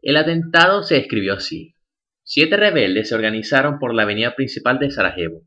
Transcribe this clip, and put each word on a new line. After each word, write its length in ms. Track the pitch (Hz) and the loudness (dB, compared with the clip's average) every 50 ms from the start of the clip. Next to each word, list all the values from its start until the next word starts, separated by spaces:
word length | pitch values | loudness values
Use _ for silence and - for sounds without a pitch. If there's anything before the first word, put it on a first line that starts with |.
El 160 | - - 143 151 | -2 0 0 2
atentado 640 | 156 165 170 165 165 - - 170 170 180 196 202 | 2 2 0 -2 -2 2 4 4 6 6 4 2
se 140 | - - 165 | 0 2 0
describió 400 | 139 - - - 110 95 98 98 | 0 2 0 -2 -2 -2 -2 -4
así. 400 | 98 - - - 80 - - _ _ _ _ _ _ _ _ _ _ _ | -4 -6 -10 -10 -12 -14 -16 _ _ _ _ _ _ _ _ _ _ _
Siete 340 | - - - 151 160 156 151 | -6 0 2 2 4 4 2
rebeldes 520 | 208 208 180 147 117 95 92 104 107 - | 2 2 4 2 2 2 2 0 -2 -2
se 40 | 120 | -2
organizaron 640 | 113 110 110 107 110 110 - 147 135 135 147 143 143 | -2 -2 -2 -2 -2 -4 0 0 0 0 0 -2 -4
por 160 | - 123 117 | -4 -2 0
la 80 | 113 | 0
avenida 340 | 107 104 104 107 113 120 - | 0 0 0 -2 -2 -4 -2
principal 440 | - 139 123 - - - 120 127 135 | -4 -6 -4 -6 -4 -2 -2 0 0
de 100 | 143 135 | 0 -4
Sarajevo 540 | - - 98 90 - 90 87 80 82 82 _ | -2 0 -2 -2 0 -2 -6 -6 -6 -10 _